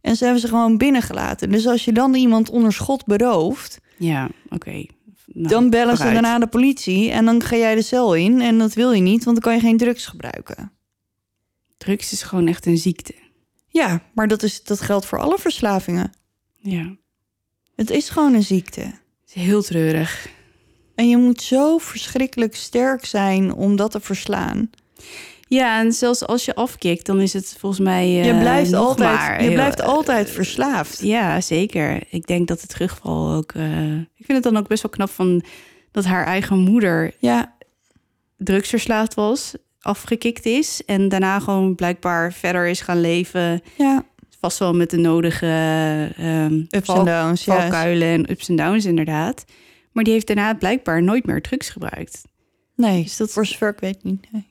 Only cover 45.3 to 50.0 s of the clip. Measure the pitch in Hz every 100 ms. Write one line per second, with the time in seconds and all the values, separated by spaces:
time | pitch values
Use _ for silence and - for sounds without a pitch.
45.3 | 165 170 160 160 160 156 156 151 - 165
46.3 | 160 156 156 165 202 190 185 185 165 165
47.3 | 175 - 185 175 170 165 175 165 170 -
48.3 | 185 - 165 160 214 202 165 156 151 175
49.3 | 269 - _ _ _ _ 220